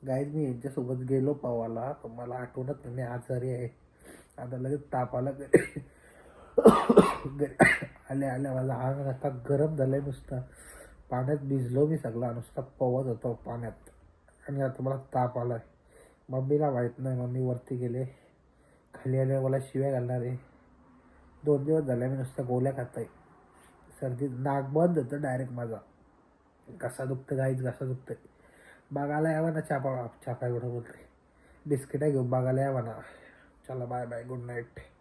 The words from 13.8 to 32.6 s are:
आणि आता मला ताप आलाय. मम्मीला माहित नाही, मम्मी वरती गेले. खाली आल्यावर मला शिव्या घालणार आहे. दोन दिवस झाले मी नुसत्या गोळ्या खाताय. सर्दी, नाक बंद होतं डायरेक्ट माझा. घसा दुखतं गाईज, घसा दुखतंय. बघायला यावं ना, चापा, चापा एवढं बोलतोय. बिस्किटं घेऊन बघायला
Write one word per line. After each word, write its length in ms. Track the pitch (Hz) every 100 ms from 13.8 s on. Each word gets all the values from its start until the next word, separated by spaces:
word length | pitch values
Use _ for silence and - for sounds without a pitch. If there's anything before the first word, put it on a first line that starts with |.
| - - - _ _ _ -
आणि 120 | 139
आता 220 | 135 127
मला 140 | 131 135
ताप 420 | 131 127 123 123
आलाय. 200 | 120 120 - _ _ - - _ _
मम्मीला 420 | 131 135 147 151
माहित 180 | 131 120 120
नाही, 240 | 131 127
मम्मी 200 | 123 127
वरती 340 | 127 123 - 127
गेले. 300 | 123 120 131 - - _ _ _ _ - _
खाली 260 | - - 131
आल्यावर 300 | 131 135 131
मला 100 | 131
शिव्या 320 | 131 135 135
घालणार 300 | 135 120 127
आहे. 160 | 120 127 - - - - - - - - - - 147
दोन 180 | 143
दिवस 200 | 139 160
झाले 240 | 143 123 123
मी 100 | 135
नुसत्या 280 | 127 - 127
गोळ्या 260 | 123 131
खाताय. 320 | 131 120 - 113 - - - - - - - - -
सर्दी, 260 | 135 123 139
नाक 360 | 123 139 139
बंद 360 | 135 147 175 170
होतं 220 | 123 143
डायरेक्ट 300 | 147 127 131
माझा. 260 | 123 117 110 - _ - _ _ _ _ _ -
घसा 360 | 120 120 - 131
दुखतं 320 | 131 131 139
गाईज, 260 | 135 131
घसा 220 | 127 - 135
दुखतंय. 300 | 127 - - - _ - - - - _
बघायला 400 | 139 143 147 160
यावं 220 | 156 160
ना, 60 | 156
चापा, 480 | 151 143 135 127 120 - -
चापा 220 | 120 123
एवढं 220 | 120 123
बोलतोय. 340 | 120 113 - - _ _ _ - - -
बिस्किटं 440 | 143 - 135 151
घेऊन 200 | 139 123
बघायला 320 | 127 127 131